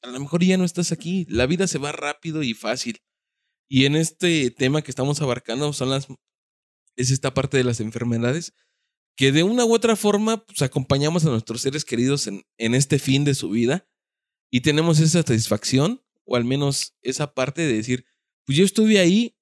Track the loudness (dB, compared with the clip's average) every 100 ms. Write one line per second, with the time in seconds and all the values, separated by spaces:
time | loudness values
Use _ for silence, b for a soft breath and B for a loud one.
0 | -14 -10 -4 2 2 4 0 -2 -4 -4
1 | -4 -4 -2 0 2 0 -2 -2 -6 -6
2 | -8 -8 -8 -6 -4 -4 -6 -4 -6 -10
3 | _ _ _ _ _ _ -2 2 4 2
4 | -2 -2 0 0 0 0 0 0 -4 -4
5 | -2 -2 -2 -4 -6 -6 -4 -4 -4 -4
6 | -6 -18 _ _ _ _ _ _ _ -4
7 | -2 0 -2 -2 0 0 0 -2 -6 -6
8 | -2 0 0 -2 -6 _ _ _ _ _
9 | _ 0 2 4 2 2 2 2 2 2
10 | 2 2 0 -4 _ -4 -2 -2 0 0
11 | 2 2 2 0 -4 -4 -4 -4 -4 0
12 | 0 0 -4 -10 _ -4 0 2 2 0
13 | 2 2 2 0 -2 -2 0 -2 _ _
14 | _ _ _ _ -6 -2 0 2 4 4
15 | 4 2 2 0 0 -2 0 0 0 -2
16 | _ _ -4 -2 0 0 -2 -2 -6 _
17 | -8 -6 -6 -4 -4 -2 -2 0 -2 -4
18 | _ _ _ _ -2 2 2 4 4 4
19 | 4 4 0 _